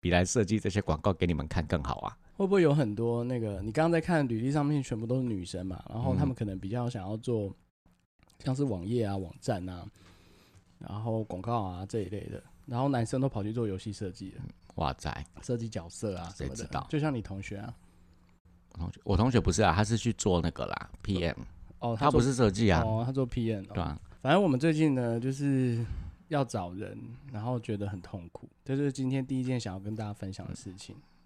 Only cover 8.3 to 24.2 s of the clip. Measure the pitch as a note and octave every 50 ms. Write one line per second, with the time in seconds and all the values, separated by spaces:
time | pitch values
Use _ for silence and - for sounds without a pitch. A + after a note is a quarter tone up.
8.3 | - _ - - C3 C3 D3 C3+ A2 F2+ E2+ G2 A#2 B2 A2+ G2+ G2 G2 F#2+ E2+
9.3 | - - - - A#2+ F#2+ F2+ F#2 F2+ F2+ F2 G2+ - - - - - - - -
10.3 | - - - _ _ - _ _ _ _ - - F#2+ G2 A2 A#2 A2 A2 A2 -
11.3 | - F2+ F#2+ A2 A#2 A#2 G#2 F#2+ F2+ F2 F#2+ G2 - A2+ G2+ F2 G2 G2+ - -
12.3 | - - - - - - - - B2 A#2+ C3 C#3+ C#3 B2 A#2 A2 - C3 C3 C3+
13.3 | - A2 G2 G#2 A2+ B2 A#2 G#2+ F#2+ F#2+ - A2 G2+ - G#2+ F#2+ F2 - G2 F#2+
14.3 | - - - - - - _ - - - E2+ C#2+ C2+ - - D2+ - - - -
15.3 | - - - - B2 A#2 A#2 A2+ G#2+ G#2 E2 E2+ - - - G#2+ F#2+ F2 E2+ E2+
16.3 | F2+ - C#2 C2+ C2 - A1+ - - - - - - D3+ C#3+ D#3 C#3 A#2+ G2+ -
17.3 | G2+ F#2+ G2 - G#2+ G2 G#2 A#2 A#2 - - - _ - - - - _ - _
18.3 | - _ _ - - - _ _ - - E2 F2 - - - - G2+ F2+ G#2+ C3
19.3 | B2 A#2+ E2 - F2 - A2 F#2 D#2+ F#2 G#2+ G#2+ A#2 A2 - A#2+ A2 - - G#2
20.3 | F2+ F2 D#2+ E2 - - - G1+ - - - - - - - - G2 F#2 F2 E2
21.3 | - - - - - - - - - - - A#2+ A#2 A2 C#3+ D3 - - A#2 C3
22.3 | C#3 B2 B2+ G#2+ F#2 G2 A#2 G#2+ F2+ D#2+ - A2 A2 A2+ A2+ B2 C3+ C3+ C3+ A#2+
23.3 | - B2+ A#2 A2+ A2 G2+ F#2+ - G2+ - E2+ D#2 D2 - - - - -